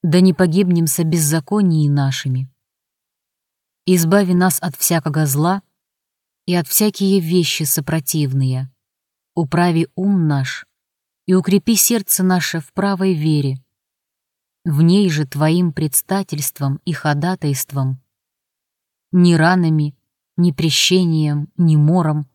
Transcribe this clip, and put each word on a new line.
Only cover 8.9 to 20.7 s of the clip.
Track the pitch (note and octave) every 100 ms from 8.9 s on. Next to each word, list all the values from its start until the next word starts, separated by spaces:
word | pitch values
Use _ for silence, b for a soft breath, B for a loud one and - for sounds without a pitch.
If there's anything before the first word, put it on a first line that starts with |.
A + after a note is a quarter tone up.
| _ _ _ _
Управи | - D3+ F3 F3 E3 - -
ум | F#3+ G3 D#3
наш | C#3 C3 - - _ _ _ _ _ -
и |
укрепи | F#3 F3+ G3 -
сердце | A3 - A#3 G3 -
наше | F#3 F3+ D3+ E3
в | D#3
правой | - G3+ F#3+ F#3+
вере. | E3+ D3+ D3+ C#3 C3+ _ _ _ _ _ _ _ _ _ _
В | - D3
ней | E3 F#3+ G3
же | D3+ D3
Твоим | C#3+ D#3 E3+ F3
предстательством | - D#3 - - F#3+ F#3+ D3 C#3 - C#3 C#3
и | -
ходатайством, | D#3 D#3 D3 E3 F#3 D3 C3+ - C#3 C3 C3 _ _ _ _ _ _ _ _ _ _ _
ни | F#3 F3
ранами, | E3 E3 F3+ E3 D#3 D3 - _ _ _ -
ни | F3
прещением, | C#3+ D#3+